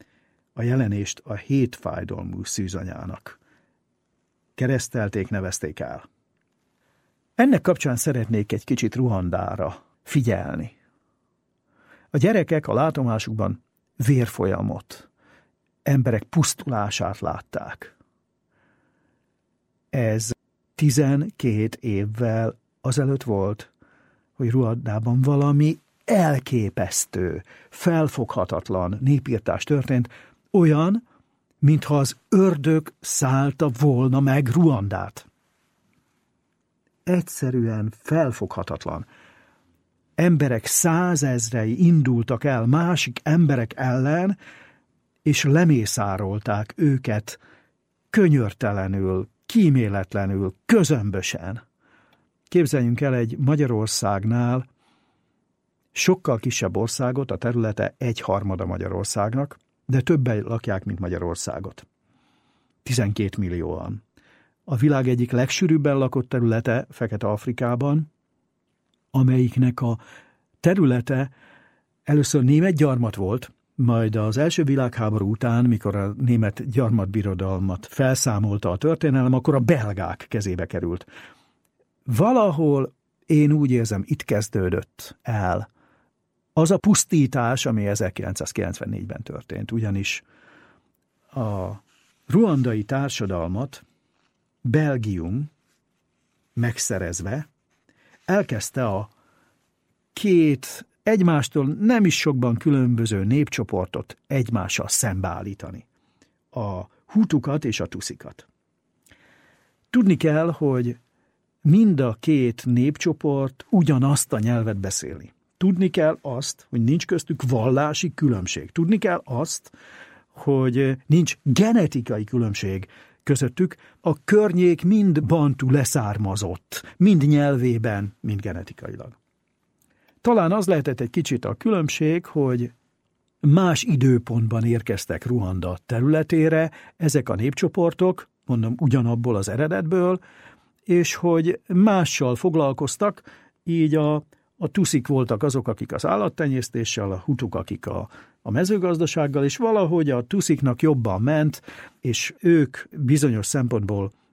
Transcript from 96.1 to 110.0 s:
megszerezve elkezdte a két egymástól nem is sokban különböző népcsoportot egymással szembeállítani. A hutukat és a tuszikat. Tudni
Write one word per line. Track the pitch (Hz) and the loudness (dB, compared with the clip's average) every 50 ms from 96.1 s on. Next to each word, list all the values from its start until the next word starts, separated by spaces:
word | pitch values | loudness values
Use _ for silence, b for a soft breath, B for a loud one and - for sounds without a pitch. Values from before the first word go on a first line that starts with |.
| _ _ _ _ _ _ _ _ - | _ _ _ _ _ _ _ _ -6
megszerezve | 117 117 120 113 - - - 110 92 90 85 90 90 85 95 117 151 147 - _ _ _ _ _ _ _ _ b b b b b b b | -4 -4 -2 -4 -4 -6 -6 -6 -6 -6 -6 -8 -8 -8 -8 -8 -8 -8 -12 _ _ _ _ _ _ _ _ b b b b b b b
elkezdte | - 185 208 - - 123 104 - - - 135 127 110 | -2 0 0 0 -2 -4 -8 -8 -8 -6 -4 -4 -2
a | 95 98 104 - _ _ _ _ _ _ _ _ _ _ _ _ _ _ _ _ _ _ _ _ - | -4 -4 -6 -10 _ _ _ _ _ _ _ _ _ _ _ _ _ _ _ _ _ _ _ _ -10
két | - - 202 180 170 160 151 139 131 - - - - - _ _ _ - | -4 0 4 4 6 6 4 2 0 -4 -10 -16 -18 -20 _ _ _ -2
egymástól | 214 220 196 180 175 160 143 135 - - 151 135 | 2 2 4 4 4 4 2 0 0 -2 -2 0
nem | 135 156 - 202 226 254 226 202 | 0 -2 0 2 2 4 4 4
is | 170 - - | 4 2 2
sokban | - 160 139 127 127 120 117 | 0 0 0 0 0 0 0
különböző | 113 - 160 143 135 127 123 123 113 117 110 110 95 95 | 0 2 2 2 4 4 2 2 2 0 0 -2 0 0
népcsoportot | 104 127 147 143 - - - 107 - - 92 90 - - - - - - _ _ - | 2 2 2 0 0 -2 -6 -6 -4 -4 -4 -4 -4 -6 -10 -10 -12 -16 _ _ -4
egymással | 143 135 120 117 117 120 92 95 - - - 101 | -2 -2 -2 -2 -2 -4 -4 -4 -6 -6 -6 -4
szembeállítani. | - - - 110 95 95 92 90 85 90 95 98 98 - - - - - - _ _ _ _ _ _ _ _ _ _ _ _ _ | -4 -2 -2 -2 -2 -4 -4 -6 -6 -8 -10 -12 -12 -14 -14 -16 -16 -18 -20 _ _ _ _ _ _ _ _ _ _ _ _ _
A | - 127 110 101 95 90 92 - _ _ _ | -10 -8 -6 -6 -6 -8 -10 -14 _ _ _
hutukat | - - 214 220 - 160 131 - 143 143 151 147 | -2 0 2 2 2 2 0 0 -2 -4 -4 -2
és | 120 107 - | -4 -4 -4
a | 90 | -6
tuszikat. | - - 92 - - - - - - - - - _ _ _ _ _ _ _ _ _ _ _ _ b b b b b b b b b b b b b b b b b | -8 -8 -10 -10 -12 -12 -14 -18 -20 -20 -20 -20 _ _ _ _ _ _ _ _ _ _ _ _ b b b b b b b b b b b b b b b b b
Tudni | - 254 | 2 4